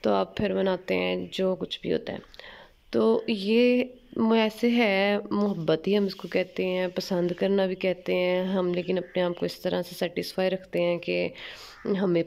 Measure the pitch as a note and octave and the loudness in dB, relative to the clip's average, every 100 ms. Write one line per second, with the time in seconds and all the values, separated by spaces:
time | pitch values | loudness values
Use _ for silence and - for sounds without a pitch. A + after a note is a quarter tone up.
0 | A3 G3 F#3+ - G#3 F#3+ F#3+ F3+ F#3 F#3 | 2 2 0 -2 -2 0 0 0 -2 -2
1 | F3+ F3+ F3+ - F#3+ F#3 - - F3 D#3+ | 0 -2 -4 -2 -2 -2 -6 -8 -2 -2
2 | - - - - - - - _ _ A3+ | -2 -10 -12 -20 -20 -20 -20 _ _ 2
3 | A3 A3+ - G#3+ G3 A3+ B3 B3 B3+ - | 2 2 0 -2 2 4 4 4 0 -8
4 | - - A3+ A3+ A3 A3 A#3+ A#3+ A3+ F#3+ | -10 -2 2 4 2 2 2 4 4 4
5 | G3+ G#3 G#3 G#3 G#3 F3 D3+ D#3+ F#3 G#3 | 4 2 0 0 2 0 0 2 2 2
6 | G3 F#3+ F3 F#3 F3+ - F#3 F#3 F#3 F3+ | 2 -2 -2 -2 -2 -2 -2 0 -2 -4
7 | - F3+ F3 F3 G3 G3 F#3+ F#3 F#3+ F3+ | -2 0 0 0 0 2 0 0 -2 -2
8 | - F3+ F3+ F#3 F#3 F#3+ F3+ F3 F3 F#3 | -2 0 2 0 0 0 0 0 0 -2
9 | F3 F3+ F3+ F3 F3 - F#3 F3+ F3 - | -2 -2 -2 -2 -6 -4 -2 -2 -4 -6
10 | F3 F3 F3+ - F#3 F#3+ F#3 F3 F3 F3 | -4 -4 -6 -2 -2 -2 -4 0 0 0
11 | E3+ F3 F3 - - - - - - G3+ | -2 -2 -2 -6 -16 -16 -18 -10 -4 0
12 | F#3+ E3+ | 2 2